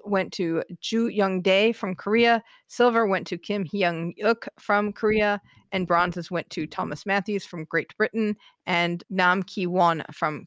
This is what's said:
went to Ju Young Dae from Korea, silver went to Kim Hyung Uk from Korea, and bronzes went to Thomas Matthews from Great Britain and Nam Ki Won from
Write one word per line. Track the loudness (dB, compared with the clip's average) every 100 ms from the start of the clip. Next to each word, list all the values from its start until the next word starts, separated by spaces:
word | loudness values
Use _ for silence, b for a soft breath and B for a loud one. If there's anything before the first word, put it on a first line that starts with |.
went | 0 -2 -2
to | -4 -2 -2 -4 -8
Ju | -4 0 0
Young | 0 0 2
Dae | 2 4 4
from | 0 -6
Korea, | -6 0 4 4 4 0 b b
silver | 2 4 4 2
went | 0 -2
to | -8
Kim | -4 -4
Hyung | -4 0 0 0 -6 -2
Uk | 0 0 -4 -8
from | 0 0 0
Korea, | -2 0 2 2 0 -6 b b
and | -4 2
bronzes | 2 2 -2 -6
went | -6 -6
to | -8 -6
Thomas | -6 -6 -6 -2
Matthews | -2 -2 -6 -6
from | -12
Great | -6 -4 -4 -2
Britain | -2 0 -2 -4 b b -2
and | 0 0 -2 -4
Nam | 2 2 2
Ki | -2 -4 -2
Won | 2 2 2 -4
from | -4 -4 -4